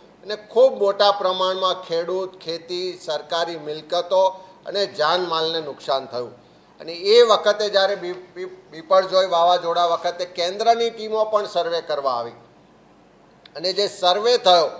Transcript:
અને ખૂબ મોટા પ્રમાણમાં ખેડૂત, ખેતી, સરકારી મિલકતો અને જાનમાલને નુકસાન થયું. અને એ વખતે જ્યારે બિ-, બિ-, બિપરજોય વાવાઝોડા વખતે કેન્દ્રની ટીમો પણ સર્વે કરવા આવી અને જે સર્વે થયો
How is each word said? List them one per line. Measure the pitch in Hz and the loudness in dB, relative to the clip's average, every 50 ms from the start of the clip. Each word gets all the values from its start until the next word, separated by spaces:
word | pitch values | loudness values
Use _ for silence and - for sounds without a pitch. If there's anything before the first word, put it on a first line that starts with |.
| - - - - - | -20 -20 -20 -18 -12
અને | 190 208 | -12 -12
ખૂબ | 208 - - - 226 262 262 214 208 | -12 -10 -2 4 4 4 4 4 2
મોટા | 202 196 196 202 202 202 | 0 0 2 4 4 4
પ્રમાણમાં | 196 - 190 185 185 185 185 185 190 190 190 185 175 - - | 4 2 0 -2 0 0 0 -2 -2 0 -2 -2 -2 -4 -6
ખેડૂત, | - 165 165 175 170 185 185 190 185 - - | -6 -4 -4 -2 -2 -4 -4 -6 -8 -12 -14
ખેતી, | - 160 165 165 165 - 180 180 185 185 170 175 - | -12 -10 -10 -10 -10 -10 -8 -8 -6 -8 -10 -10 -8
સરકારી | 160 151 147 - - 175 170 175 170 170 156 | -6 -6 -6 -6 -4 -4 -4 -4 -4 -6 -8
મિલકતો | 147 151 151 156 151 - 175 175 175 - 196 185 190 185 185 - - - - - - | -8 -10 -10 -10 -8 -4 -4 -4 -2 0 2 4 4 2 0 -4 -16 -20 -20 -18 -12
અને | - 170 202 196 | -6 -4 -2 -4
જાનમાલને | 190 - - 147 156 175 185 180 170 165 160 160 160 165 160 | -2 -2 0 0 2 2 0 0 -2 -2 -2 -2 -2 -4 -4
નુકસાન | 156 143 131 - - 147 139 135 131 | -6 -8 -12 -10 -4 -4 -4 -4 -4
થયું. | 120 117 123 123 110 - - - - _ _ _ _ _ - | -6 -8 -8 -10 -10 -12 -20 -20 -20 _ _ _ _ _ -18
અને | 156 160 170 | -14 -14 -10
એ | 170 180 202 220 240 | -4 2 4 8 8
વખતે | 240 226 202 185 - 208 208 208 214 202 | 8 8 6 4 4 2 0 0 0 0
જ્યારે | 202 196 196 196 202 | 2 2 2 2 0
બિ-, | 180 175 175 180 | -2 -6 -8 -10
બિ-, | - - - - 180 185 180 - - - - | -10 -12 -18 -14 -12 -12 -12 -14 -18 -20 -20
બિપરજોય | 147 160 160 - 190 190 190 185 175 185 190 | -20 -10 -2 2 2 2 2 2 2 2 2
વાવાઝોડા | 185 170 165 170 175 180 180 165 170 165 175 175 | 2 2 2 4 4 4 2 0 0 0 0 0
વખતે | 170 170 160 165 175 170 - 180 | 0 0 -2 -2 -4 -4 -6 -8
કેન્દ્રની | 175 - 180 170 180 190 208 220 233 233 233 233 233 | -8 -6 -4 -4 -4 -2 0 2 2 2 2 0 -4
ટીમો | 226 220 214 214 214 220 220 | -4 -6 -8 -4 -2 -2 -2
પણ | 214 214 208 202 | 0 0 -2 -2
સર્વે | 180 - 175 165 170 170 165 | -2 -4 -4 -2 -2 -4 -6
કરવા | - - 151 143 139 135 | -4 -6 -6 -4 -2 -2
આવી | 123 117 117 117 - - - - _ _ _ _ _ _ _ _ _ _ _ _ _ _ _ _ _ _ - - - | -2 -4 -6 -8 -12 -18 -20 -20 _ _ _ _ _ _ _ _ _ _ _ _ _ _ _ _ _ _ -20 -20 -12
અને | 147 165 185 180 | -8 -6 -4 -2
જે | 190 202 | -2 -2
સર્વે | 190 - - 180 180 180 208 214 240 247 | -2 -2 0 2 2 2 2 2 2 2
થયો | - - 185 180 170 156 131 - - | 2 4 6 6 6 4 2 -2 -8